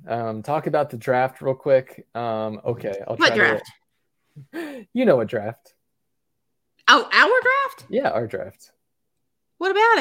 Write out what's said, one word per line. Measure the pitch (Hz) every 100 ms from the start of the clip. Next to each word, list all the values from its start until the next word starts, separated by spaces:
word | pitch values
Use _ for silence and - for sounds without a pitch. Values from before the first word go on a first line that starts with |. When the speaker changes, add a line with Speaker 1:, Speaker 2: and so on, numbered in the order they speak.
| -
Speaker 1:
Um, | 117 113 110
talk | 123 151 156
about | 151 139
the | 120
draft | 135 123 131 -
real | 135
quick. | 131 147 131 - - -
Um, | 117 117 110 110 107
okay, | - 113 107 98 -
I'll | 117
Speaker 2:
What | -
Speaker 1:
try | 226
to | 160 107 - - _ _ _ _ _ 147 139
Speaker 2:
draft? | 320 311 262 208
Speaker 1:
You | 240
know | 233 131
what | 107
draft. | 117 104 - _ _ _ _ _ _ _ _ _ _ _ _ -
Speaker 2:
Oh, | 262 -
our | 208 311 508
draft? | 494 539 539 - -
Speaker 1:
Yeah, | 240 285
our | 110 113
draft. | - - - - _ _ _ _ _ _ _ _ -
Speaker 2:
What | 370
about | 392 453 440